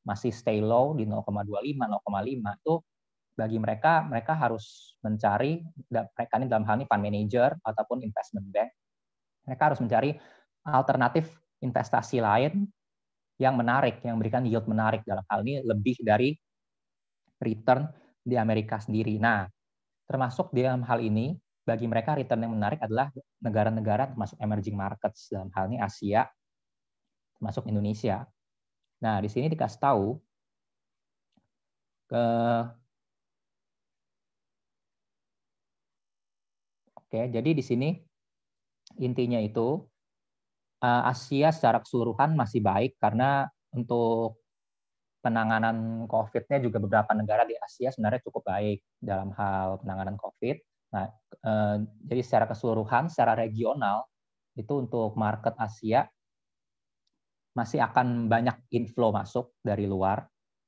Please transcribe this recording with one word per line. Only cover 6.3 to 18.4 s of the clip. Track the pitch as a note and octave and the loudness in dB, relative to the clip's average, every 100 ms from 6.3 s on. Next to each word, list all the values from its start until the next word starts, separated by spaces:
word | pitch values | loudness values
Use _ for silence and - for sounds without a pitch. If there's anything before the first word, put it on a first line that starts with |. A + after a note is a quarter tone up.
| A2+ | -2
ini | C3 | 2
dalam | A2 G#2+ | 0 2
hal | A2 | 0
ini | C#3 | 2
fund | G#2 G#2 | 0 2
manager | G#2 G#2 B2 C3 D#3 | -2 0 2 2 2
ataupun | A2+ G#2+ G#2+ B2 | -4 -4 -4 -4
investment | A2+ - - G2 G2 | -4 -8 -8 -10 -4
bank, | G3+ A#3+ - _ _ _ _ _ _ - | -2 -2 -6 _ _ _ _ _ _ -10
mereka | B2+ D3+ | 0 2
harus | C#3 | 2
mencari | A#2 A2+ C#3 D3+ - - _ _ D3+ | 2 2 2 -2 -12 -20 _ _ 0
alternatif | C3 C#3 C3 A#2+ E3 D#3+ - _ _ | 2 4 2 2 2 -2 -8 _ _
investasi | B2+ B2 A#2+ A#2 - B2 | -2 -2 0 0 0 0
lain | G#2+ A2 D3 G3 G3+ - _ _ _ _ _ - | 4 4 4 0 -2 -6 _ _ _ _ _ 0
yang | C3 | 2
menarik, | B2+ A#2 C3 C3 - | 2 2 4 2 0
yang | A#2+ A2+ | -4 -2
memberikan | A2 B2 | 0 0
yield | B2 A2+ A2 | 2 0 0
menarik, | A2 A2 A2 A2 | 2 2 0 -4
dalam | G2 - | -6 -2
hal | G#2 A2+ | -2 -2
ini | C#3 | -2
lebih | A#2+ G#2+ A2+ A#2+ | 0 0 0 0
dari | G#2+ G#2+ C3 D3+ _ _ _ _ _ _ _ _ _ _ | 2 4 4 0 _ _ _ _ _ _ _ _ _ _
return | A#2 A2 A#2+ B2+ D3 - _ _ A#2+ | -4 -2 2 2 2 -8 _ _ -2
di | |
Amerika | A#2+ | 0